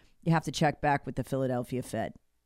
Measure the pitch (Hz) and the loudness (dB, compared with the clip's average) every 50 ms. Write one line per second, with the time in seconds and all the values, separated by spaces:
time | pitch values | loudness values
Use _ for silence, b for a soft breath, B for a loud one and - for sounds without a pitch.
0 | b b b _ - 165 160 160 - 160 147 - 160 147 143 - - 147 143 139 | b b b _ 0 2 2 2 2 0 0 2 2 2 2 2 2 2 2 2
1 | - 135 - - 123 - 139 131 135 127 127 123 123 - 131 120 123 - - 110 | 0 -4 -4 -4 -4 -2 -2 0 0 0 0 -2 -2 -4 -6 -6 -6 -4 -4 -4
2 | 101 - - - _ _ _ _ _ | -4 -6 -8 -12 _ _ _ _ _